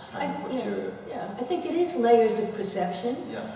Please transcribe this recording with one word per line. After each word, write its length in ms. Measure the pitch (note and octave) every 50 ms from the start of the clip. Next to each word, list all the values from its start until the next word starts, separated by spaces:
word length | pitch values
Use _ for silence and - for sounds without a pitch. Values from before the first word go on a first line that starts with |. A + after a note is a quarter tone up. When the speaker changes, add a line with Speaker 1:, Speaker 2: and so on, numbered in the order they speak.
| - - -
Speaker 1:
Kind 180 | G3 G3 F#3+ -
of 20 | -
Speaker 2:
I, 40 | -
Speaker 1:
what 100 | - C4
Speaker 2:
yeah, 100 | B3+ G#3+
Speaker 1:
you're 280 | G#3 G3+ F#3+ G3 F#3+ - - - -
Speaker 2:
yeah. 260 | - - - G3+ G#3 G#3
I 40 | B3
think 240 | - F4+ - -
it 80 | - -
is 220 | E4+ F4 - -
layers 420 | B3+ A3+ A#3 A#3 A3+ A3+ G#3+ G3+ G#3+
of 160 | - - -
perception. 640 | G3+ F#3+ F#3+ - F#3+ F3+ F3+ - - - A#3+ B3+ - - -
Speaker 1:
Yeah. 100 | - - - - -